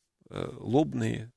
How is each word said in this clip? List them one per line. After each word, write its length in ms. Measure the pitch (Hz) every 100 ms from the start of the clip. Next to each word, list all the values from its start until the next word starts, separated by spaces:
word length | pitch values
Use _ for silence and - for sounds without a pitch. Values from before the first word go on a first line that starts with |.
| _ _ -
э, 200 | - -
лобные, 760 | - - 123 151 127 113 113 113